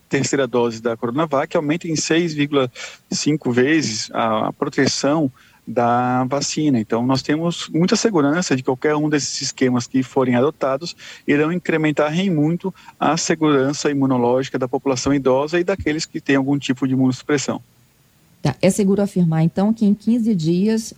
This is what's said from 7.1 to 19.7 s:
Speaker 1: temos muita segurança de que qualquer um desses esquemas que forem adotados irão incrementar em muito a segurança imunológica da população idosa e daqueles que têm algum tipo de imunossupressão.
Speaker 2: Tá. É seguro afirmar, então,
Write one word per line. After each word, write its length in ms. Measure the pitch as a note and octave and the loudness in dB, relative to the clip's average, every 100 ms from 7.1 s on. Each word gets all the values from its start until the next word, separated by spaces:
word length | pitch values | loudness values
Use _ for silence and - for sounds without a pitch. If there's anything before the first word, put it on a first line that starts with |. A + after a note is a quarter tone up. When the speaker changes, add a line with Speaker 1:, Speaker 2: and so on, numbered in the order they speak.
| C3 | 0
Speaker 1:
temos 480 | - D3+ E3+ E3+ - | 0 -2 -2 -4 -4
muita 260 | D#3 F3+ G#3+ | 0 2 2
segurança 600 | A#3 F#3 C#3 D#3+ F3+ C3+ | 0 0 2 0 0 -2
de 80 | |
que 20 | C3 | -2
qualquer 300 | C3 D3+ D3+ | -2 0 0
um 120 | D3+ | 0
desses 340 | D3+ C3+ - | -2 -4 -8
esquemas 440 | C#3 - C3 B2 A#2+ | -8 -2 0 0 -2
que 160 | C3 | -2
forem 340 | B2+ - C3 B2 | -2 0 2 2
adotados 600 | C3+ - C#3 C3+ E3+ - - - - | 2 0 -2 -2 -6 -14 -18 -12 -2
irão 280 | D3 D3+ | 0 2
incrementar 640 | F3 - D#3+ D#3 D3 D3+ D#3+ | -2 -2 0 0 0 0 0
em 140 | G3 | 0
muito 420 | D#3+ D3+ E3+ F#3 - - - | 2 0 0 -4 -10 -16 -4
a 160 | C#3 D#3+ | 0 0
segurança 760 | - D#3+ D#3 C#3 C3+ D3 D3+ | 0 0 2 4 2 0 -2
imunológica 680 | C#3+ C3+ C3 A#2+ B2+ C3+ C3+ | 0 2 2 2 2 0 -4
da 100 | B2+ | -2
população 460 | C3+ C3+ B2+ - | -2 -2 -2 0
idosa 460 | C#3 C3+ C3 D3 F3 | 0 2 2 2 -2
e 40 | |
daqueles 400 | F3 F#3+ - D3+ | 0 -2 -2 -4
que 160 | - D#3+ | -4 -8
têm 160 | - C#3 | 0 0
algum 220 | C3+ C#3+ | 2 -2
tipo 300 | - B2+ C3+ | -2 -2 0
de 60 | |
imunossupressão. 680 | C3 C3 B2+ - D3 - A2+ - _ _ _ _ _ _ _ | 2 2 0 -2 -2 -2 -8 -10 _ _ _ _ _ _ _
Speaker 2:
Tá. 140 | D#3 - | -4 0
É 120 | F3 | 0
seguro 320 | G3 G3 G3 | 2 2 2
afirmar, 400 | G3+ - F3 D#3+ | 0 0 2 2
então, 280 | E3 - G3+ | 0 2 0